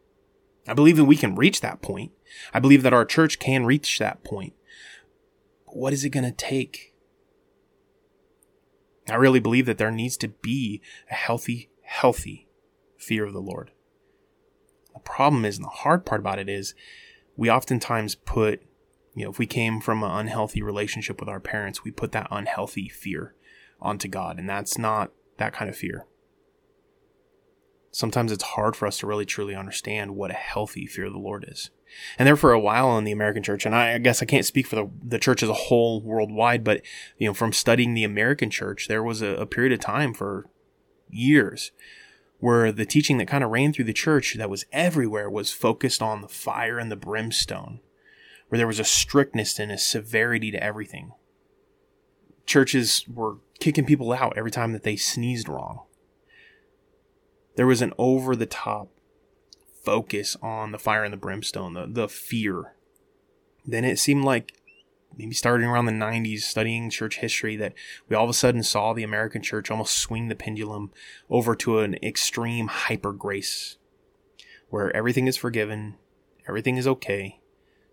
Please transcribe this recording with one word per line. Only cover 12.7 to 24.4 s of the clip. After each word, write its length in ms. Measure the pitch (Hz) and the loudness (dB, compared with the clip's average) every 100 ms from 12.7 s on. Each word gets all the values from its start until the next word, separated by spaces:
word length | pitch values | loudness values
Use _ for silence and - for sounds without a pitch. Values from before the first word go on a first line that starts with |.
| _ _ _ | _ _ _
fear 300 | - 113 104 | -4 -2 -2
of 80 | |
the 80 | 98 | -6
Lord. 300 | 95 - - _ _ _ _ _ _ _ _ _ _ _ _ | -10 -10 -12 _ _ _ _ _ _ _ _ _ _ _ _
The 60 | - | -20
problem 440 | - - 139 139 | -8 0 4 4
is, 140 | 107 101 | 2 -4
and 80 | 98 | -10
the 40 | |
hard 360 | - 139 175 - | -4 2 2 2
part 160 | 107 | -2
about 160 | 104 98 | -2 -4
it 100 | 98 | -4
is, 280 | 98 98 - - - - - _ - | -6 -8 -12 -18 -20 -20 -20 _ -2
we 140 | 113 | 4
oftentimes 640 | 120 - 120 - 113 107 | 4 4 -2 0 -2 -2
put, 480 | - - 120 107 - _ _ _ _ _ - | -6 -4 2 2 0 _ _ _ _ _ -12
you 80 | 104 | -8
know, 60 | |
if 80 | 101 | -4
we 80 | 117 | -2
came 340 | 123 113 113 | 0 0 0
from 220 | - 110 | -2 -2
an 80 | 104 | -2
unhealthy 500 | 95 107 117 107 107 | -4 -4 -4 -4 -4
relationship 580 | 104 104 104 113 - 98 | -6 -4 -6 -6 -8 -8
with 80 | 104 | -10
our 120 | 98 | -10
parents, 440 | - 107 98 - | -8 -6 -6 -8
we 60 | - | -12
put 220 | - 110 | -8 -6
that 160 | 113 98 | -6 -6
unhealthy 580 | 104 101 92 101 - 95 | -6 -6 -6 -6 -8 -10
fear 460 | - 95 82 - _ _ - _ _ | -12 -10 -8 -10 _ _ -20 _ _
onto 260 | 95 104 98 | -6 -6 -6
God, 300 | 95 90 | -6 -8
and 100 | 87 | -8